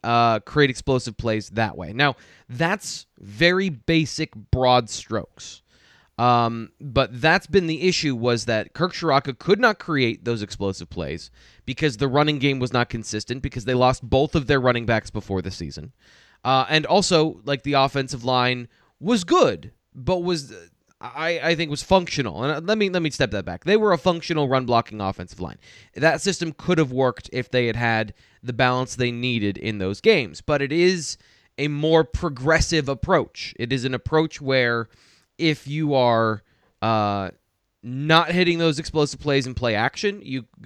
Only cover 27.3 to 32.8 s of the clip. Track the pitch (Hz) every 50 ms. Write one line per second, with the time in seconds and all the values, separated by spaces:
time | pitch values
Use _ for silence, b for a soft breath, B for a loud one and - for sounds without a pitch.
27.3 | - 127 123 - - 127 120 117 110 117 120 117 113 110 110 104 b b b b
28.3 | b b - 123 117 113 131 127 127 127 127 - - 123 123 120 120 117 123 127
29.3 | 120 113 101 101 92 - - 113 107 101 95 95 104 - - 220 214 156 117 85
30.3 | 71 - - - 147 139 139 131 147 170 175 185 185 170 147 - - b b b
31.3 | b b b b _ - 143 147 147 143 151 160 160 160 160 - - - - 170
32.3 | 139 120 127 156 160 160 - - 170 156